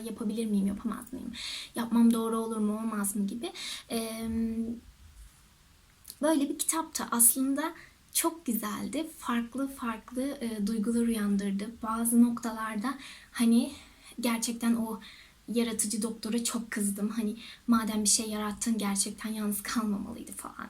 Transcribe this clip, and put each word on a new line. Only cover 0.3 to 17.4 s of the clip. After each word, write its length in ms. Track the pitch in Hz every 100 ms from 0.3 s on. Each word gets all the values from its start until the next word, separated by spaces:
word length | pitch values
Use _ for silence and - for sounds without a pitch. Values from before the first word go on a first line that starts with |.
| 208 226
miyim, 220 | 202 196
yapamaz 460 | - 220 - -
mıyım? 180 | - - - - - - -
Yapmam 380 | 233 233 233
doğru 240 | 226 226 226
olur 200 | 226 220
mu, 220 | 208 214
olmaz 360 | 226 214 202 208
mı?" 120 | 196
gibi. 240 | 240 277 - - - -
E, 380 | 233 226 226 226 226 226 226 226 233 - - - - - - - - - - - - - -
böyle 280 | 294 320 277
bir 80 | -
kitaptı. 440 | - 320 320 - 233
Aslında 640 | 233 - 269 262 277 320 - - - -
çok 320 | - 330 330 -
güzeldi. 640 | 214 208 202 202 - - -
Farklı 500 | - 240 233 254 277
farklı, 680 | 269 233 220 - 247 277 269
e, 260 | 233 220 202
duygular 400 | 226 202 233 233
uyandırdı. 640 | 220 208 202 202 196 220 233
Bazı 400 | 220 226 233 233
noktalarda 760 | 240 233 233 220 220 208 240 277 - - -
hani 400 | - 233 233 285 - - - - -
gerçekten 560 | 240 226 240 233 233 233
o 240 | 220 202 - - - - -
yaratıcı 540 | 226 233 214 208 214
doktora 420 | 220 - 214 233
çok 280 | - 233 -
kızdım. 380 | 214 202 202 214
Hani, 280 | 233 208 208